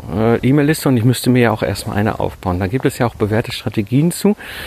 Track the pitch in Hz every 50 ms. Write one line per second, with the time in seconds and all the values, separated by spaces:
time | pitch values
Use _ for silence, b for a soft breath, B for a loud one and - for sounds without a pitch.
0 | - - - 101 110 117 117 - - 123 139 151 143 147 160 - - 147 131 120
1 | 107 127 120 - - 127 123 127 120 113 107 - - - 98 - - 110 110 101
2 | 104 110 - - 98 95 - - - 95 90 90 98 92 107 131 - 139 - -
3 | 127 113 - - 110 101 107 110 - - - - - 110 - - 98 - 120 139
4 | 156 175 - - - 202 208 B B B B B B